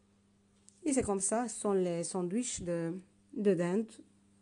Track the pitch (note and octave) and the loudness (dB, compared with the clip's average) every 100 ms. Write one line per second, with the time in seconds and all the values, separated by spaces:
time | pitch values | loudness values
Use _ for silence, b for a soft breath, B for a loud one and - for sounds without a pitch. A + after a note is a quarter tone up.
0 | _ _ _ - _ - - - D#4+ C4 | _ _ _ -20 _ -20 -20 -8 0 2
1 | G#3 G3 F#3+ A3+ B3 - G#3+ G3 F3+ E3+ | 2 0 0 0 -2 -2 0 2 2 0
2 | E3 F#3+ F3+ G#3+ B3 - F3 E3+ E3 F#3 | -2 -2 -2 -2 -2 -4 -4 -2 -2 -6
3 | - _ _ - G3+ F3 F3 F#3+ A3 - | -10 _ _ 0 2 4 4 0 -2 -8
4 | - _ _ _ | -20 _ _ _